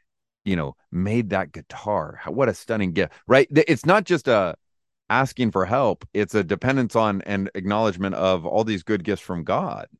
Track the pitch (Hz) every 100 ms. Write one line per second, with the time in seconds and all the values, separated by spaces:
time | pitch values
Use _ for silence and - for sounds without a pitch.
0 | _ _ _ _ - 90 71 - _ 87
1 | 95 117 107 95 82 - - - 104 104
2 | 76 - - 98 131 98 - 110 95 85
3 | 87 - - 127 139 147 160 143 151 202
4 | 185 175 - 113 90 78 _ _ _ _
5 | - 117 135 - 117 98 92 123 127 87
6 | - 101 104 107 87 95 127 135 120 117
7 | 110 98 - 101 98 - 95 104 110 87
8 | 95 - 95 92 80 98 110 101 - 107
9 | 87 95 - 90 80 110 180 - - _